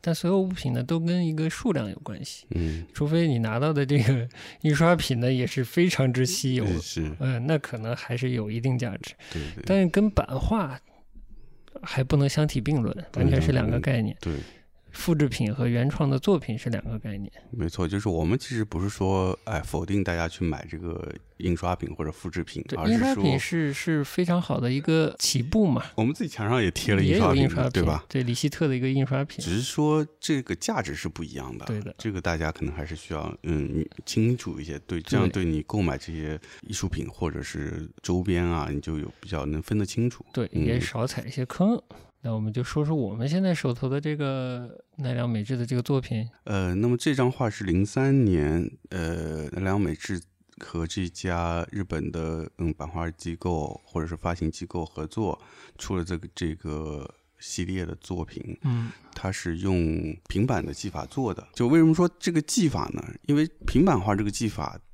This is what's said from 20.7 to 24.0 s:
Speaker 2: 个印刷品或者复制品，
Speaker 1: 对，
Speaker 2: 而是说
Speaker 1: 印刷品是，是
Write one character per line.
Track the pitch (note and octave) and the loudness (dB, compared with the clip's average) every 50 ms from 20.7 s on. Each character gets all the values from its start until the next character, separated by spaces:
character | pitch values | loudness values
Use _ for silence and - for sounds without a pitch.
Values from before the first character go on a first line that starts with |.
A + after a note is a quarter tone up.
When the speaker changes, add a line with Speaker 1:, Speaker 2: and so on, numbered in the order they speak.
| - D#2+ | -12 -8
Speaker 2:
个 | F2 E2+ E2 F2 - - - - - - _ _ | -8 -6 -6 -6 -8 -10 -12 -14 -16 -20 _ _
印 | F2 F2 E2+ | -2 0 0
刷 | E2 - F2 F2+ | 0 0 -2 -2
品 | - - - - | -2 -4 -8 -6
或 | - D#2+ | -6 -6
者 | D2+ | -6
复 | D#2+ - - F2+ | -6 -6 -10 -8
制 | - F2 E2 | -6 -6 -6
品， | - - D#2 - - | -6 -6 -10 -8 -6
Speaker 1:
对， | - - | -6 -2
Speaker 2:
而 | D#2+ - | 2 2
是 | A3+ A#3 | 4 4
说 | A#3+ C4+ | 4 2
Speaker 1:
印 | C4+ | 2
刷 | G#3+ G3 | 2 2
品 | D#3 C3 C3+ | 2 2 2
是， | - - - E3 D#3 D3 | 0 0 0 0 0 0
是 | C#3 - - - D#3+ D3+ | -2 -4 -2 0 0 0